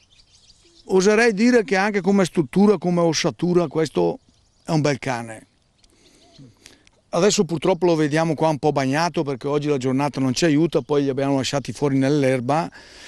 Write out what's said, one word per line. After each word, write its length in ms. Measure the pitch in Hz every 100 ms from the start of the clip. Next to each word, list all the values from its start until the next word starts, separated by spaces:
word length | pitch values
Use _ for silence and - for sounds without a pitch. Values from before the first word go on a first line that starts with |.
| _ _ _ _ _ _ _ _ -
Oserei 480 | 190 190 214 240
dire 300 | 190 240 247
che 120 | 180 190
anche 240 | 208 202
come 240 | 175 202
struttura, 540 | 175 - 143 185 208 190
come 240 | 180 175
ossatura, 640 | 170 147 170 113 175 175 165
questo 500 | 156 156 - 170 - _ _ _ _
è 60 | -
un 100 | 160
bel 180 | 147 135
cane. 480 | 135 120 117 110 _ _ _ _ _ _ _ _ _ - 131 _ - _ _ _ -
Adesso 340 | 170 202 202
purtroppo 400 | 165 160 180 185
lo 100 | 180
vediamo 400 | 160 151 151 165
qua 140 | 147 160
un 100 | 147
po' 140 | 156
bagnato 500 | 143 131 143 170 160
perché 260 | 143 131 143
oggi 200 | 147 147
la 80 | 143
giornata 420 | 131 131 147 139
non 140 | 135
ci 140 | 123 170
aiuta, 340 | 147 160 160
poi 220 | 123 147
li 60 | 139
abbiamo 260 | 131 139 139
lasciati 380 | 120 143 135
fuori 240 | 113 147 135
nell'erba, 720 | 135 147 131 131 120 151 175 - - -